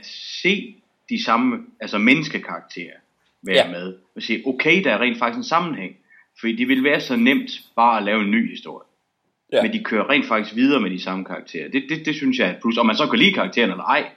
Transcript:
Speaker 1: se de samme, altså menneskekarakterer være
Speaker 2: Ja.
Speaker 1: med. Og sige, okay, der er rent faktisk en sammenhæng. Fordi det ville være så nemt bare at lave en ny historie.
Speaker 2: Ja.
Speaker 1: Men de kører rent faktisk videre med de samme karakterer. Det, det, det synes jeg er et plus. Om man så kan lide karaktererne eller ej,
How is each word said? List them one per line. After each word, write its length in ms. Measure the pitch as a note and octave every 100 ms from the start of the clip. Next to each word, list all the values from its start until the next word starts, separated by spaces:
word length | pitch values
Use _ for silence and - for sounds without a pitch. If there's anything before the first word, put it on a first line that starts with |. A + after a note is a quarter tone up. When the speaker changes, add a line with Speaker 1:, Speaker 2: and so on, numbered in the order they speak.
| - - - -
Speaker 1:
se 340 | F3 G3+ - - _ _ -
de 140 | A2+
samme, 340 | - A#2 B2+ A2+ - _
altså 160 | G#2 G#2+
menneskekarakterer 960 | A2+ D3+ D3+ - F2+ E2 - F2 D#2 C#2+ _ _ _ _
være 120 | G2 F2+
Speaker 2:
Ja. 140 | F2
Speaker 1:
med. 220 | F2 F#2 F#2 _ -
Og 60 |
sige, 200 | A2+ A2 C3+
okay, 360 | C3 D#3 F#3
der 80 | D#3
er 80 | G#2
rent 180 | B2 A2+
faktisk 180 | A#2+ A#2+
en 60 |
sammenhæng. 520 | A#2 E3 F3 A2 F2+ - _ - _ _
Fordi 160 | A#2 A#2
det 120 | B2
ville 160 | C3
være 160 | C#3 D#3+
så 140 | - A#2+
nemt 360 | A#2+ C#3 - - - -
bare 220 | A#2+ A2
at 60 |
lave 180 | G2+ A2
en 100 | G2+
ny 180 | A2+ F#2
historie. 340 | F2 D#2+ D#2 - _ _ _ _ _ _
Speaker 2:
Ja. 80 | A2+
Speaker 1:
Men 120 | G#2+
de 100 | G#2+
kører 260 | - A2 G2
rent 160 | C#3+ B2
faktisk 280 | A2 G#2 A2
videre 240 | C3+ C#3
med 80 | G2
de 140 | F2+
samme 220 | F#2+ F#2 F#2
karakterer. 440 | E2 - E2 D2
Det, 140 | - C3+
det, 160 | D#3 D#3
det 100 | D3
synes 240 | C3+ B2+
jeg 80 | F#2+
er 40 |
et 60 | -
plus. 160 | A2+ A#2
Om 80 | A2+
man 100 | G#2+
så 120 | D3+
kan 120 | A#2+
lide 140 | F#3+
karaktererne 380 | D3+ F#2 A#2 A2
eller 100 | F#2
ej, 220 | - C#3+ -